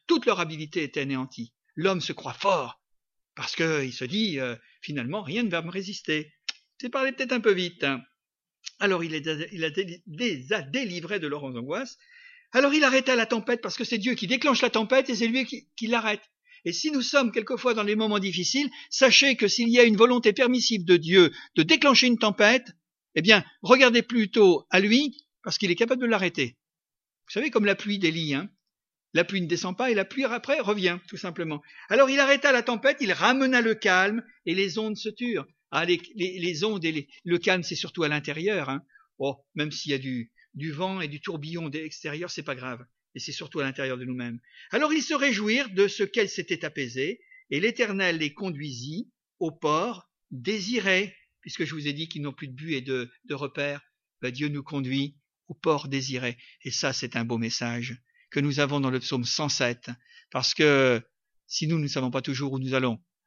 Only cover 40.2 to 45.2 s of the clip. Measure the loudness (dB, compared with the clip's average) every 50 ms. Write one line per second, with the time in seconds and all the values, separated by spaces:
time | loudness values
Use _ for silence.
40.2 | -8 -10 _ _ _ _ -14 -10 -10 -8 -6 -6 -4 -4 -4 -6 -6 -8 -10 -10
41.2 | -8 -8 -8 -8 -8 -8 -8 -8 -8 -8 -8 -8 -10 -10 -12 -12 -10 -10 -8 -8
42.2 | -8 -10 -10 -10 -10 -8 -10 -8 -10 -10 -12 -12 -14 -20 _ _ _ _ _ -14
43.2 | -12 -12 -12 -12 -12 -10 -6 -4 -4 -4 -4 -4 -6 -6 -6 -6 -6 -8 -8 -8
44.2 | -8 -8 -10 -12 -14 _ _ -20 -10 -6 -2 0 0 2 0 0 -2 -2 -2 0